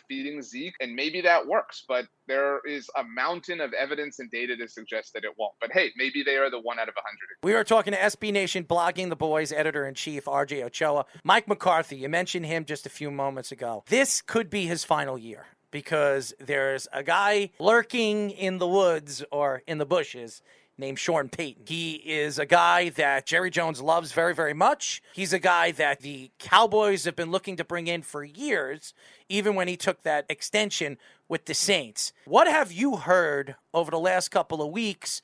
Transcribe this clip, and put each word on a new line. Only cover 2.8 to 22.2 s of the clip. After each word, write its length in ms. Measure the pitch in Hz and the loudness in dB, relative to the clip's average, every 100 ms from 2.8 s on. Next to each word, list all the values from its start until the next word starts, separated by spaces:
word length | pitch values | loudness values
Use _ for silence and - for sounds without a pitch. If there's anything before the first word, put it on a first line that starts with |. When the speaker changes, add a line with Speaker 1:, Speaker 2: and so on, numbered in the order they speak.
| 117 139 | -6 -6
Speaker 1:
a 80 | |
mountain 560 | 117 120 139 175 175 170 | -6 -2 -2 -4 -6 -6
of 140 | 139 | -4
evidence 460 | 110 139 147 147 - | -4 -2 -4 -6 -10
and 120 | 120 | -10
data 240 | 117 123 117 | -6 -4 -6
to 140 | 113 | -8
suggest 440 | - 107 110 - | -14 -8 -8 -8
that 120 | 110 107 | -10 -10
it 60 | - | -6
won't. 180 | 104 - | -6 -6
But 140 | 117 | -2
hey, 180 | 185 147 120 | 0 0 0
maybe 260 | 135 143 | -4 -2
they 140 | 139 139 | 0 2
are 120 | 135 | 2
the 120 | 123 | 0
one 180 | 117 117 | -4 -4
out 80 | 113 | -4
of 60 | 104 | -6
a 60 | |
hundred. 260 | 107 104 90 - | -10 -12 -18 -6
Speaker 2:
We 120 | 175 226 | 0 0
are 100 | 208 | 4
talking 260 | 226 208 | 2 2
to 100 | 196 | 0
S 140 | 202 - | 0 0
B 160 | 214 | -2
Nation, 320 | 202 185 185 | 0 0 -4
Blogging 460 | 170 170 170 175 185 | 0 2 2 0 -4
the 80 | 156 | -2
Boys, 340 | 160 156 151 | 0 0 0
editor-in-chief, 760 | 151 156 151 139 131 156 143 139 | 0 0 -2 -4 -6 -8 -8 -2
R 160 | 139 143 | 0 0
J 180 | 147 | -4
Ochoa. 420 | 120 - 156 143 - - 170 | -6 -2 0 0 -2 -2 2
Mike 220 | 220 208 | 2 2
McCarthy, 480 | 202 190 165 160 135 | 0 2 2 0 -6
you 100 | 135 | -2
mentioned 380 | 165 180 180 156 | -2 -2 -4 -4
him 180 | 165 | -4
just 220 | 151 147 - | -4 -8 -10
a 40 | |
few 220 | - 147 | -10 -8
moments 400 | 139 139 135 - | -4 -4 -6 -10
ago. 320 | 135 120 107 - | -8 -8 -8 0
This 340 | 233 277 - | 2 2 0
could 280 | - 226 185 | -2 -2 -2
be 160 | 202 170 | -2 -2
his 180 | 170 - | -2 0
final 320 | 151 139 131 | 0 0 -8
year 300 | 113 107 - _ _ | -12 -16 -20 _ _
because 640 | 147 - 156 143 139 123 - | -12 -2 2 4 2 -2 -8
there's 480 | 135 139 135 135 - | -4 0 0 -2 -6
a 100 | 135 | -6
guy 460 | 156 175 202 208 196 - | 0 2 4 2 0 0
lurking 680 | 180 233 226 247 214 208 202 | 4 6 4 0 0 0 -2
in 300 | 196 190 185 | -2 -4 0
the 80 | 180 | 2
woods 580 | 196 185 160 147 135 147 | 6 6 4 -2 -10 -6
or 320 | 143 143 131 - | 0 0 -2 -4
in 100 | 151 | -4
the 80 | 143 | 0
bushes 560 | 175 139 123 117 - _ _ _ - | 0 0 -8 -14 -16 _ _ _ -12
named 220 | 135 135 | -8 -4
Sean 300 | - 165 135 | 0 0 -2
Payton. 340 | - 151 - 107 | -6 -8 -10 -8
He 280 | 165 165 156 | -6 -6 -6
is 440 | 156 156 | -4 -2